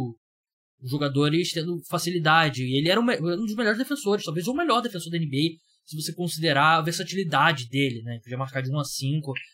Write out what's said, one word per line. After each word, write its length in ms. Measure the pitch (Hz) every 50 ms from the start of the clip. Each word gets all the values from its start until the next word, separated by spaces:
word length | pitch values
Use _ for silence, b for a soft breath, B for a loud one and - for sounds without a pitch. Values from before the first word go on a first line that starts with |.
| 127 120 117 - _ _ _ _ _ _ _ _ _ _ _ _ 135 127
jogadores 640 | 131 147 - 143 131 139 147 147 151 165 180 170 -
tendo 280 | 175 156 175 175 170 - -
facilidade, 760 | - 170 165 170 180 175 156 156 156 160 160 151 131 127 127
e 160 | 127 127 139
ele 100 | 147 165
era 120 | 185 214
o 40 | 240
me-, 120 | 240 233 -
um 260 | 160 170 175 180 233
dos 120 | 214 214
melhores 220 | 220 240 208 214 208
defensores, 460 | 262 - 285 277 - 196 202 202 202
talvez 220 | - 151 170 175
o 80 | 202 254
melhor 260 | 302 349 311 226 240
defensor 300 | 240 233 - 175 165 165
da 60 | 170 170
N 100 | 165 147
B 80 | 131
A, 300 | 139 151 165 165 b b b b b b
se 120 | - -
você 180 | 151 151 - 156
considerar 640 | - 175 165 - 156 160 165 143 135 147 156 160 160
a 40 | 156
versatilidade 840 | 160 160 175 196 - 175 190 196 165 139 135 147 165 160 131 123 117
dele, 320 | - 135 139 135 127 117 113
né? 180 | 117 120 113 -
Podia 160 | 120 123 127
marcar 240 | 135 131 - 135 131
de 80 | 131
um 80 | 135 151
a 60 | 139
cinco. 480 | - - - 135 135 147 156 147 143 127 - B B